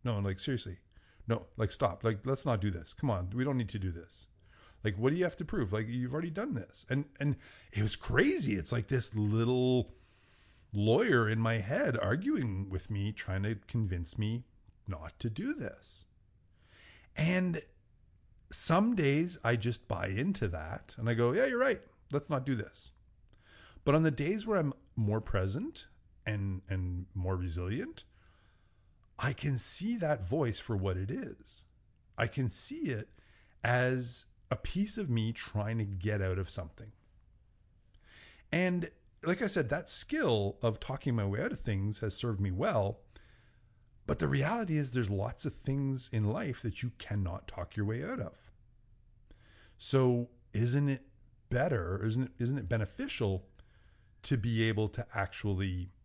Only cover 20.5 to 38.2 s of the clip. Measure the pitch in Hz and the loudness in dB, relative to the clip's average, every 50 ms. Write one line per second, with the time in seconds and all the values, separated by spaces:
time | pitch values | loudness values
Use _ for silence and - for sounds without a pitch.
20.5 | 82 80 76 80 - - - - - - 113 113 120 110 120 120 131 196 254 277 | -2 -4 -6 -6 -8 -10 -10 -14 -10 -4 0 0 2 4 4 4 4 4 2 2
21.5 | 254 240 254 269 233 - - - - _ - - - 147 143 - 143 135 127 139 | 2 2 2 2 2 0 -4 -16 -20 _ -14 -4 -4 -4 -2 0 -2 -2 0 0
22.5 | 135 113 101 - - - - - - _ - - - - - - - - - - | -2 -2 -2 -6 -10 -14 -16 -16 -18 _ -20 -20 -20 -20 -20 -20 -20 -20 -20 -20
23.5 | - - - - - - - - 139 156 160 160 139 113 143 151 202 220 202 220 | -20 -20 -20 -20 -20 -4 2 4 6 6 6 6 4 2 0 0 0 -2 0 0
24.5 | 214 190 160 143 135 - - - - - 113 101 104 110 107 - - 101 95 95 | 2 2 4 2 0 -4 -10 -12 -4 0 2 2 2 0 0 0 0 2 2 2
25.5 | 95 139 220 311 339 - - - - - - - - - - - 107 101 98 98 | 0 -2 -4 -4 -6 -10 -16 -18 -20 -20 -20 -20 -20 -12 -6 -4 -4 -2 -2 -2
26.5 | 95 92 98 - 95 92 92 90 90 90 92 87 - 95 90 92 95 92 90 90 | -4 -4 -4 -4 -4 -2 -2 -2 -2 -4 -6 -6 -6 -4 -2 -2 -2 -2 -2 -4
27.5 | 80 85 87 92 104 143 208 311 330 - - - _ - _ - - _ _ - | -4 -4 -4 -2 -4 -4 -4 -6 -10 -14 -18 -20 _ -20 _ -20 -20 _ _ -20
28.5 | _ _ _ _ _ _ _ _ _ _ - _ _ - - 127 131 - - 147 | _ _ _ _ _ _ _ _ _ _ -20 _ _ -4 -2 -2 -2 -2 -2 -2
29.5 | 139 123 - - - - 175 214 240 233 180 156 151 123 95 87 107 160 156 120 | -2 0 -2 -2 -4 -2 -2 -2 -2 0 2 2 2 0 0 -2 0 2 2 2
30.5 | 107 - - - 117 98 92 98 92 92 95 98 - 262 262 - - - - - | 0 -4 -4 -2 -2 0 0 0 0 0 -2 -2 -4 -4 -6 -8 -10 -14 -18 -20
31.5 | - - - _ _ _ _ _ _ _ _ _ - - 110 113 - - 131 120 | -18 -20 -20 _ _ _ _ _ _ _ _ _ -4 -2 -2 -2 0 0 -2 -2
32.5 | - - - - 277 320 330 190 127 107 107 - - - - - - - - _ | -2 -4 -8 -8 -6 -4 -2 -2 -2 -2 -6 -10 -16 -20 -20 -20 -20 -20 -20 _
33.5 | - - - 117 123 123 127 127 131 131 123 120 120 - - - - _ - - | -20 -6 0 2 2 4 4 2 2 0 -2 -4 -8 -10 -12 -14 -20 _ -4 -4
34.5 | - - - - - 185 202 214 - - 208 151 120 117 113 110 123 - - - | -4 -4 -2 -4 0 0 -2 -2 -2 -4 -2 0 2 2 2 0 -2 -4 -8 -6
35.5 | - 104 104 107 113 117 110 101 101 92 87 107 104 104 98 95 90 92 98 90 | -4 -2 -2 0 0 -2 -2 -2 -4 -2 -2 0 0 0 0 0 0 0 -2 -4
36.5 | - - 87 78 - - - 104 - _ _ _ _ - - - - - _ _ | -6 -8 -8 -10 -10 -16 -18 -18 -18 _ _ _ _ -20 -20 -20 -20 -20 _ _
37.5 | _ _ _ _ _ - _ _ _ - _ - - - | _ _ _ _ _ -20 _ _ _ -20 _ -20 -20 -20